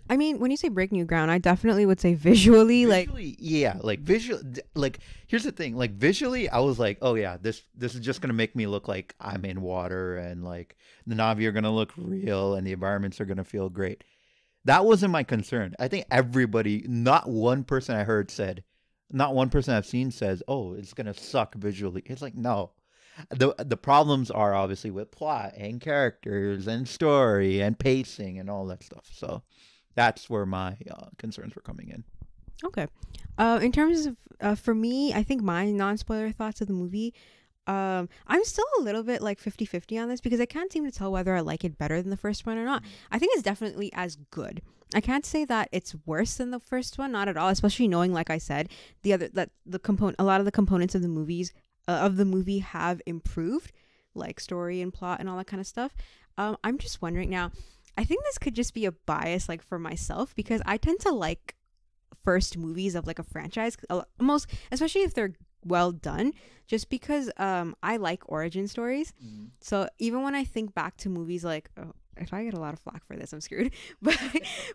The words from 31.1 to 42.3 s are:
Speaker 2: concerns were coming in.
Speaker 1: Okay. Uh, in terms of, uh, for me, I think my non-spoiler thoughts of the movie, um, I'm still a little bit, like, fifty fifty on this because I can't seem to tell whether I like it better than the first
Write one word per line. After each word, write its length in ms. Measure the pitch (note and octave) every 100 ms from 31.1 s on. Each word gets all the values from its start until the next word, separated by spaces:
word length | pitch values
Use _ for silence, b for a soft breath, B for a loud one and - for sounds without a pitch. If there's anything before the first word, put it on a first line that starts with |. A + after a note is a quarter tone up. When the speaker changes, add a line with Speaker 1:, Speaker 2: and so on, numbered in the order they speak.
| -
Speaker 2:
concerns 380 | - - -
were 80 | -
coming 280 | - - -
in. 120 | - - - - - - -
Speaker 1:
Okay. 240 | F4 - D3+ B B B B -
Uh, 220 | A3+ A3+
in 80 | A#3+
terms 360 | C4 D#4 E4 D4+
of, 100 | A#3 - -
uh, 160 | G#3 G#3
for 180 | -
me, 400 | A3 A#3 B3+ C#4+
I 80 | G#3
think 200 | G#3 C4+
my 260 | G3 E3+ G3+
non-spoiler 600 | G3+ G3 G#3 - A3 A3
thoughts 280 | G#3+ A3 -
of 60 | G3+
the 60 |
movie, 420 | F#3 F3+ G3+ A#3 b b b b _ -
um, 400 | G3 F#3+ F#3 F3+ b -
I'm 160 | E4+
still 240 | A4+ - C5 C5
a 20 |
little 220 | A#3 A3
bit, 180 | A3+ A#3+
like, 160 | G#3 G3+
fifty 260 | G#3+ -
fifty 320 | G#3+ F3 - A3
on 120 | A#3
this 120 | B3
because 200 | A#3+ A#3
I 60 | A#3+
can't 260 | D4+ F#4+
seem 120 | D#4+
to 60 | C#4+
tell 220 | - G3
whether 240 | F#3+ F#3 F3+
I 40 |
like 220 | D#3 D#3+
it 140 | F3 D3+
better 240 | D3 E3
than 80 | F3+
the 60 | G3
first 300 | G#3